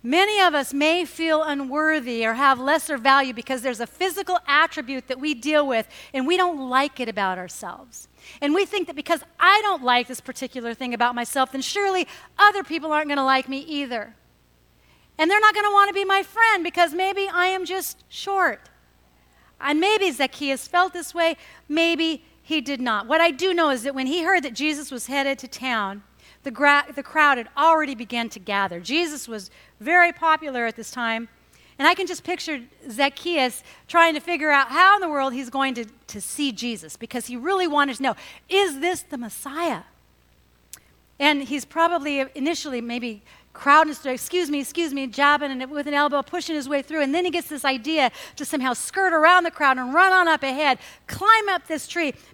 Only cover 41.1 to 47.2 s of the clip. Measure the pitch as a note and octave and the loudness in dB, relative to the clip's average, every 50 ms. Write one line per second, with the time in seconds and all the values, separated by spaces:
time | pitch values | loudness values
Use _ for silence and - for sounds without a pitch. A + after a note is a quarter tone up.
41.1 | _ _ C#4 D4+ D4 C#4 C#4 - C#4+ C#4+ - _ - D#4+ E4 E4+ F4 E4 C#4 D4+ | _ _ 2 2 2 2 -2 -6 -6 -8 -8 _ -2 0 0 2 0 -2 -2 -2
42.1 | C#4+ C#4 C4+ C4 _ D4 B3+ D#4 E4+ - - D4+ C4 A#3+ A3+ A#3+ A#3 B3 A#3 A#3+ | -2 -4 -4 -6 _ -4 -2 -2 -2 -4 -6 -8 -8 -8 -6 -6 -8 -6 -6 -8
43.1 | G#3+ G3+ _ _ - _ _ _ _ - - C#4+ C#4+ D#4 D#4+ D#4 C#4+ - - C4+ | -10 -12 _ _ -20 _ _ _ _ -4 2 6 6 6 6 4 0 -8 -6 -6
44.1 | B3+ B3 - - - F4+ F4 C#4 D4 C#4+ C#4 - - E4+ E4+ D#4 C4+ C#4 C4+ B3+ | -6 -6 -6 -4 -2 -2 -2 0 -2 -4 -4 -6 -4 -4 -4 -4 -4 -6 -6 -6
45.1 | G#3 C4+ C#4+ C#4+ D4 D4 D4 C#4 C4+ B3+ C4 C4 D4 D4 C#4+ D4 D4 C#4+ D4 D4 | 0 2 4 4 4 4 0 -4 -6 -6 -8 -8 -6 -6 -4 -2 0 2 2 2
46.1 | C#4 C#4 C4+ - - F4+ - - D#4+ D4+ C4 C4+ D4 C#4 C4+ - D4+ D#4+ D4 C4+ | 0 -2 -4 -4 -8 -8 -6 -4 -6 -6 -4 -2 -4 -4 -4 -4 -2 -2 0 0
47.1 | C#4 F4 | 0 0